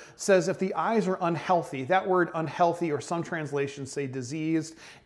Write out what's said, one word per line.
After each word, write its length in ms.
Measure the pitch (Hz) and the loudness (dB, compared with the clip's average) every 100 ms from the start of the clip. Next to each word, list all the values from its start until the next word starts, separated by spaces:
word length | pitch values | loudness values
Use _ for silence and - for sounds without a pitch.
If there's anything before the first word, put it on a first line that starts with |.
| - - | -18 -4
says, 320 | - 190 170 | 4 4 4
"If 100 | 175 | 0
the 160 | 190 | -2
eyes 320 | 160 180 226 180 | 0 0 2 2
are 120 | 185 | 0
unhealthy," 640 | 170 165 - 175 - 135 | 0 0 2 2 0 -4
that 240 | 127 185 202 | 0 2 4
word 220 | 180 170 | 2 2
"unhealthy" 560 | 165 156 - 175 170 170 | 0 -2 2 2 2 -2
or 100 | 139 | -2
some 220 | - 170 | -2 -4
translations 680 | 160 170 147 139 139 143 131 | -4 -6 -2 -2 -2 -6 -8
say 140 | 143 139 | -6 -4
diseased, 680 | 131 120 156 160 160 151 - - - | -6 -6 -4 0 0 -2 -10 -20 -10